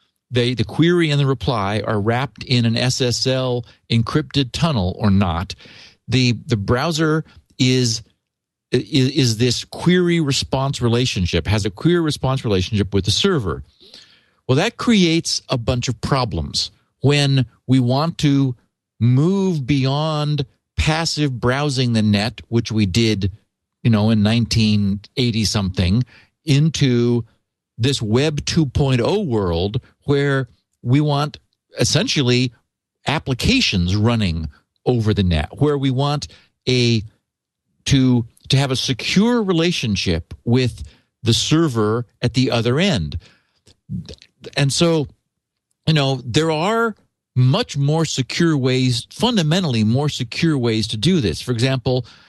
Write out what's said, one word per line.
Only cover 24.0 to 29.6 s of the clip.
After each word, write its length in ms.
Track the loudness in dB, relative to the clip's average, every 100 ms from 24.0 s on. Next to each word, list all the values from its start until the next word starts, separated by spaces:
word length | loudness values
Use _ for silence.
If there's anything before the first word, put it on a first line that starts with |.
| 2
in 140 | 2
nineteen 760 | 2 2 0 2 2 2 0 -2 -6 -2
eighty 300 | -2 0 -2
something, 580 | -2 -2 0 0 0 -2 -8 _ _
into 800 | 0 2 2 2 2 2 2 0 -4 _ _ _ _ -2
this 240 | -2 0
Web 420 | 0 2 2 -2 -2
two 200 | 0 0
point 340 | 0 2 2
oh 200 | 2 0
world 580 | 0 -2 0 0